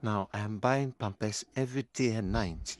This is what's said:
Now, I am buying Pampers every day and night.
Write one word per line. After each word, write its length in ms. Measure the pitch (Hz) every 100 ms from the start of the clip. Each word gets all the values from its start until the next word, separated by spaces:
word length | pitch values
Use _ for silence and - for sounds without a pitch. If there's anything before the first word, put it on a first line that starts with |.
Now, 260 | 113 107 95
I 60 | 104
am 200 | 107 107
buying 340 | 123 135 139
Pampers 520 | 123 110 95 107 104 -
every 280 | - 131 127 -
day 220 | - 127
and 160 | 110 98
night. 460 | 107 98 82 -